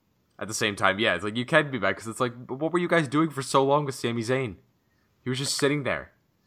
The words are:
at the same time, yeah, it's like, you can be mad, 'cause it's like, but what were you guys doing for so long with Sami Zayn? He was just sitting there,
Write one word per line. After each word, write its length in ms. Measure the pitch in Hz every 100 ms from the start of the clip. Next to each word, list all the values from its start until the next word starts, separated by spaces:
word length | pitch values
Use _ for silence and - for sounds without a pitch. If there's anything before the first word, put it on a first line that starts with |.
| _ _ _ -
at 100 | 101
the 60 |
same 200 | 104 110
time, 240 | 101 101 95
yeah, 160 | 113
it's 100 | 87
like, 120 | 104 113
you 80 |
can 260 | 123 160 147
be 80 | 131
mad, 160 | 95 98
'cause 100 | 113
it's 120 | 110
like, 260 | 123 117 123
but 80 |
what 180 | 131 160
were 60 | 175
you 100 | 175
guys 200 | 170 139
doing 200 | 143 165
for 140 | 131
so 200 | 131 139
long 220 | 135 143
with 100 | 143
Sami 280 | - 120 117
Zayn? 340 | 113 131 123 87 _ _ _ _ _ _
He 60 | 123
was 100 | 131
just 160 | 135 -
sitting 240 | 143 147
there, 300 | 120 76 - _ _ _